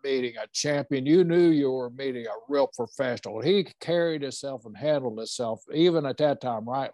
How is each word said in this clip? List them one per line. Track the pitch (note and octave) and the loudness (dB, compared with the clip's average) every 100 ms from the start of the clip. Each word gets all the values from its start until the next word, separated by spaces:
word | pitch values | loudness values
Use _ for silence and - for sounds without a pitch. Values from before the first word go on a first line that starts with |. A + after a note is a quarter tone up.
meeting | C#3 C3+ B2 A2+ | -2 0 -2 -6
a | A2 | -8
champion. | - B2 C#3+ C3 C3+ C3+ | -4 -2 -2 -2 -2 6
You | E3+ | 6
knew | F3 E3+ E3+ | 6 6 6
you | D#3 C3+ | 6 2
were | C3 B2 | 0 -4
meeting | B2+ C3+ B2 A2+ | -6 -6 -6 -8
a | G#2+ B2+ | -10 -2
real | C#3+ C3+ | 0 0
professional. | - A#2 - C3 A#2 - G#2+ | -2 -8 -4 -4 -4 -6 -4
He | C3+ G3+ E3 - | 0 2 0 -6
carried | - E3+ E3+ D#3 | -2 0 0 -2
himself | C#3 B2 C#3 C3 A2 | -8 -8 -10 -10 -14
and | G#2 | -4
handled | D3 D3 B2+ A2 | 0 0 -2 -6
himself, | A2 - A#2 A2 - | -8 -6 -4 -6 -4
even | D3+ F3 E3 C#3 | 2 4 2 -2
at | B2 | 0
that | D3+ C#3 | 0 0
time, | B2+ A2+ A2+ | -4 -6 -4
right, | C3 B2+ | -4 -6